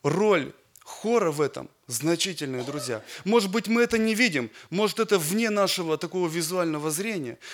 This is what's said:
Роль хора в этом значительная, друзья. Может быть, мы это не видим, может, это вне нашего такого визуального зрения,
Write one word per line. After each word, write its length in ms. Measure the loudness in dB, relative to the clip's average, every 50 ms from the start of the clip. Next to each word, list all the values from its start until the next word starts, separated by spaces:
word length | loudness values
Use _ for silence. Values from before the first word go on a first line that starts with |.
| 0
Роль 480 | 0 2 4 4 4 4 4 2 -2 -10 -16 _ _ _ -20 -20
хора 480 | -18 -18 -8 -2 2 2 4 2 2 2
в 80 | 2
этом 280 | 0 0 -2 -6 -14 -14 _ _ _ -8
значительная, 720 | -8 -2 0 0 0 2 0 -4 -4 -6 -6 -6 -6 -6 -6
друзья. 420 | -6 -6 -8 -6 -6 -6 -6 -8 -12 -16 -8 -2
Может 260 | 2 4 4 4 2
быть, 160 | 0 -2 0
мы 160 | 2 2 2 4
это 160 | 2 2 2
не 160 | 2 2 2
видим, 380 | 4 2 2 2 0 -2 -4 -8 -16 -14 -6
может, 300 | -2 0 0 0 2 0
это 180 | 2 2 2 2
вне 320 | 2 2 0 0 0 0
нашего 480 | 2 2 2 2 0 -2 -2 -2 -2 -2
такого 300 | -2 -4 -2 -2 -2 0
визуального 640 | -2 -2 -4 -2 -2 0 0 0 -2 -2 -4 -4 -4
зрения, 460 | -2 -4 -4 -4 -4 -6 -8 -10 -12 -14 -18